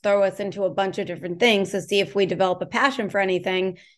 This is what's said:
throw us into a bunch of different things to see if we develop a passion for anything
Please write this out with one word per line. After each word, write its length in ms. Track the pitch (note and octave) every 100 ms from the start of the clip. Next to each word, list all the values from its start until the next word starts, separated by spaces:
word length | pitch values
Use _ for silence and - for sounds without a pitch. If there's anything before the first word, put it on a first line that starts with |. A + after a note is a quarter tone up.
throw 200 | G#3 G3+
us 180 | G3 -
into 240 | G3+ G3
a 60 | F#3+
bunch 280 | - F#3+ F#3
of 80 | F3+
different 340 | E3+ F3+ F3
things 300 | A#3+ G3+ F#3+
to 100 | G3+
see 200 | - G3+
if 140 | G3
we 120 | G3+ G3
develop 340 | F3 F#3 F3+
a 60 | F3
passion 420 | A3+ C4+ C4 G3+
for 100 | G3+
anything 600 | F#3+ F3+ F#3 F#3 F#3 F3+ _